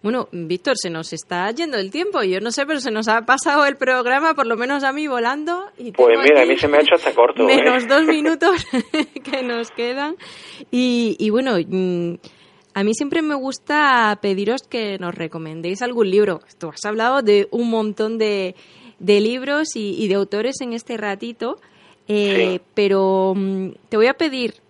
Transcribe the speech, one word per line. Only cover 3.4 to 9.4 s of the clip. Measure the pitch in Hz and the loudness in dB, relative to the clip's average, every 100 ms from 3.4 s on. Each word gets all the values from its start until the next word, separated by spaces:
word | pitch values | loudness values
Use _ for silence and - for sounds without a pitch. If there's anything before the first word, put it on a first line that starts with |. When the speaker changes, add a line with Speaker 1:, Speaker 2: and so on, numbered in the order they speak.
| - 285 285 | 2 2 2
Speaker 1:
el | 277 | 2
programa, | 262 254 240 262 330 | 0 0 2 2 2
por | 285 233 | 0 0
lo | 226 | -2
menos | 247 285 | -2 -2
a | 269 | -2
mí, | 277 302 | -2 -4
volando. | 247 233 285 302 349 403 - | -2 -2 -2 -4 -6 -8 -12
Y | 240 | -12
Speaker 2:
Pues | 185 123 | 4 6
Speaker 1:
tengo | 117 | 6
Speaker 2:
mira, | 135 147 | 6 6
a | |
Speaker 1:
aquí | 123 | 6
Speaker 2:
mí | 135 | 2
se | 147 | 2
me | 147 | 4
ha | |
hecho | 147 | 4
hasta | 170 143 | 4 2
corto, | 117 120 - | 4 4 4
¿eh? | 110 269 | 4 4
Speaker 1:
menos | 262 254 233 | 4 2 2
dos | 277 | 2
Speaker 2:
<laughs> | 320 | 4
Speaker 1:
minutos | 320 302 330 339 359 - | 2 0 2 2 0 -2
<laughs> | 262 - 311 285 285 269 | -4 -2 -4 -4 -8 -8
que | 277 | -6